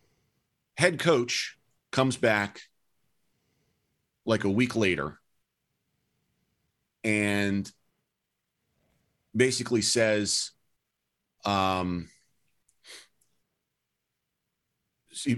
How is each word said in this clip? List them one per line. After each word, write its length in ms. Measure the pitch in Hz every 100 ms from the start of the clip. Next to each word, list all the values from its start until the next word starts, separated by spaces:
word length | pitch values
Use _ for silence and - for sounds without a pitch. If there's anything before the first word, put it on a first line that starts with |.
| _ _ _ _ _ _ _ -
head 240 | 180 156
coach 580 | 170 135 123 - - - _ _ _
comes 260 | - 131 123
back, 440 | 117 104 101 - - _ _ _ _ _ _ _ _ _ _ _ _ _ _ _
like, 200 | - 110
a 40 | 101
week 280 | 101 123 117
later 420 | 98 76 76 - _ _ _ _ _ _ _ _ _ _ _ _ _ _ _ _ _ _
and 680 | 110 107 104 101 101 98 98 - _ _ _ _ _ _ _ _ _ _ _ _ _ _ _ 107
basically 460 | 131 123 120 120
says, 720 | 101 117 110 107 101 - - - _ _ _ _ _ _ _ _
um, 640 | 101 98 95 92 90 87 82 _ _ _ _ _ _ _ - - - _ _ _ _ _ _ _ _ _ _ _ _ _ _ _ _ _ _ _ _
he, 260 | - 139